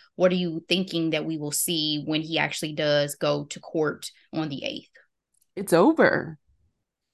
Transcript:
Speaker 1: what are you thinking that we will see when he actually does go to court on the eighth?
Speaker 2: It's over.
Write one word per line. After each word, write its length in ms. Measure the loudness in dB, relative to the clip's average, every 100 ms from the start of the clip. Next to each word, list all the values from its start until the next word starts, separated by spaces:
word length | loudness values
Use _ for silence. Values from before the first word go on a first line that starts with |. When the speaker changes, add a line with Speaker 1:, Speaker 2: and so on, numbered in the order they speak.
| -12 2
Speaker 1:
what 160 | 2
are 40 | 4
you 280 | 0 -4 -2
thinking 440 | 0 0 -2 0
that 140 | -2 -2
we 120 | -4
will 140 | -4
see 500 | -2 -2 -2 -2 -2
when 180 | -2 -4
he 180 | -2 -2
actually 340 | -2 -2 -6
does 420 | -2 2 2 0 -2
go 300 | -2 -2 -4
to 140 | -14
court 500 | -6 -2 -2 -2 -12 -16 _
on 160 | -6 -6
the 140 | -6
eighth? 260 | -8 -8 -14 _ _ _ _ _ _ -8
Speaker 2:
It's 180 | 2
over. 640 | 6 6 6 4 4 -2 -12 _ _ _ _ _ _ _